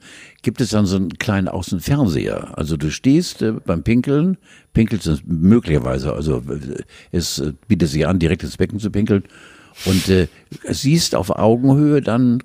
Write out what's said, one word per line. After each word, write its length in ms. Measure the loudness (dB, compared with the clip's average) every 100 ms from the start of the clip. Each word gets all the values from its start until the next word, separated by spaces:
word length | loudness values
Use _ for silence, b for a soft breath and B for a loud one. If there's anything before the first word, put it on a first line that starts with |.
| B B B B
gibt 180 | -6 -2
es 100 | -2
dann 140 | 0 2
so 100 | 0
einen 200 | -2 -4
kleinen, 300 | -2 -2 -2
auch 160 | -4
so 120 | -6 -6
einen 40 |
Fernseher. 800 | -2 0 2 0 -2 -6 -8 -8
Also 180 | -4 -2
du 140 | -4
stehst, 500 | -2 2 2 0 -4
äh, 120 | -4
beim 300 | -4 -4 -2
Pinkeln, 520 | 2 0 2 0 0 -2 b b b
pinkelst 320 | 0 0 0 -2
du 100 | -4 -2
möglicherweise, 840 | 2 4 4 4 0 0 -2 -4
also, 260 | -4 -2 -4
äh, 440 | -4 -10 -8 -12 -14 B B
es, 280 | -4 -4 -4
äh, 140 | -6 -8 -2
bietet 200 | 2 2
sich 180 | 2 2
an, 120 | 2
direkt 240 | 2 0
ins 140 | -4 -4
Becken 200 | -4 -2
zu 120 | -4
pinkeln 340 | -2 2 0 0 B B B B B
und, 240 | 0 0 4
äh, 200 | 2 2 b b -16 -8
siehst 460 | -4 0 0 2
auf 160 | -2 -2
Augenhöhe 720 | 0 2 4 4 4 4 2
dann 400 | 2 2 2 0